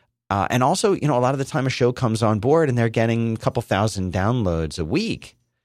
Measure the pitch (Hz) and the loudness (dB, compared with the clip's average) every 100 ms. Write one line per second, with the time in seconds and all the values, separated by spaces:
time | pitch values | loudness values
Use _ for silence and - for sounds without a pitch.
0 | _ _ _ 98 92 123 127 185 214 190 | _ _ _ -2 0 2 2 2 0 0
1 | 147 123 123 139 135 156 131 - 123 120 | 0 2 0 0 -4 -2 -2 2 0 2
2 | 120 110 110 107 113 160 156 120 117 113 | 0 2 2 2 2 2 2 2 0 2
3 | 113 117 117 113 - - - 98 107 98 | 2 2 0 -2 -2 -4 -2 0 0 0
4 | 92 92 98 123 95 82 80 78 78 135 | -4 0 0 0 0 -2 -4 -4 -4 -2
5 | 220 - - - _ _ | -2 -6 -10 -20 _ _